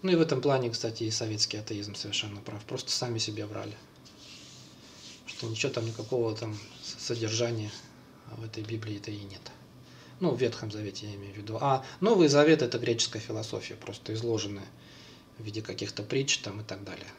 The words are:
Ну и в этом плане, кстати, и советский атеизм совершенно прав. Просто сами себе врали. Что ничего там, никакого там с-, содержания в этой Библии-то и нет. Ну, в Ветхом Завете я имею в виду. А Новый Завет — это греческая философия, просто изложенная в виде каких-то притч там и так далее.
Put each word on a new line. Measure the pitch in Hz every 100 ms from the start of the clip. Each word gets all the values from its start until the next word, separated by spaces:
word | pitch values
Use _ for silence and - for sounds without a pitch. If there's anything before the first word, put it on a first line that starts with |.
Ну | 185
и | 175
в |
этом | 160 135
плане, | 139 131 123
кстати, | 113 113 110
и | 110
советский | 110 113 107 - 107
атеизм | 107 104 101 95
совершенно | 104 - 107 101
прав. | - 107 -
Просто | 123 -
сами | - 123 113
себе | 110 107 104
врали. | 107 104 110 - - - - - - - - - - - - - - -
Что | - 113
ничего | 110 135
там, | 123 113
никакого | 110 113 127 113 107
там | 110 104 - -
с-, | - -
содержания | - 117 110 113 117 113 107 - - - - - - 113
в |
этой | 113 110
Библии-то | 107 113 110 101 -
и | 104
нет. | 101 95 - - - - - - - -
Ну, | 180
в | 120
Ветхом | 120 - 110
Завете | 104 104 - 104
я | 101
имею | 98
в | 101
виду. | 101 110
А | 139 131 - -
Новый | 196 208 156
Завет — | 143 151 151
это | 120 120
греческая | 120 117 - 110
философия, | - 110 113 110 - -
просто | - 110 -
изложенная | 110 117 110 101 101 101 - - - - - - -
в |
виде | 107 107
каких-то | 107 95 104 -
притч | 104 131 135 -
там | 104 104
и |
так | 110 95
далее. | 98 92 -